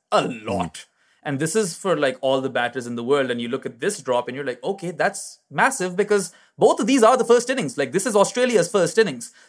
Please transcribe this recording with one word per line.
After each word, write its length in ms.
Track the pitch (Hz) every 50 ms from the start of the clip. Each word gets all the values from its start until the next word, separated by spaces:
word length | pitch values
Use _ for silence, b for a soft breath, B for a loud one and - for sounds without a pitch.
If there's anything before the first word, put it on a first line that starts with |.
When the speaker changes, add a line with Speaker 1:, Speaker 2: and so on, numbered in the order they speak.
| _ -
Speaker 1:
a 120 | 208 196 147
Speaker 2:
Mm. 240 | 143 123 110 104
Speaker 1:
lot. 400 | 110 98 95 90 82 - - - _ _ _ _ _ _ _ -
And 160 | 147 139 131
this 160 | 160 160 170
is 200 | 220 214 175 160
for, 180 | - - 196 170
like, 220 | 147 147 131 127 - -
all 180 | 131 135 135
the 80 | 131 131
batters 380 | 120 127 120 120 120 131 120
in 80 | 120 120
the 80 | 117 120
world. 260 | 120 143 143 131 120
And 80 | 120 120
you 100 | 120 117
look 180 | 127 127 -
at 140 | 131 120 117
this 200 | 139 202 196 -
drop 280 | - 131 123 123 120 123
and 60 | 127
you're 120 | 139 143
like, 160 | 131 120 - -
"Okay, 280 | - 196 - 170 175 -
that's 480 | - 156 202 196 - - - - - _ -
massive," 440 | 139 160 226 269 262 - 180 185 175
because 380 | 190 202 202 208 202 180 - - b b b b
both 240 | b 180 247 330 -
of 60 | 254
these 160 | 196 269 262 220
are 160 | 220 254 254
the 60 | 233
first 260 | - 240 240 233 254
innings. 260 | 269 269 180 135 -
Like, 160 | - 139 123 131
this 140 | 196 -
is 100 | 262 202
Australia's 540 | 208 196 - - 240 254 247 240 185 165 165
first 260 | - 202 170 - -
innings. 340 | 220 226 170 131 - - - - b b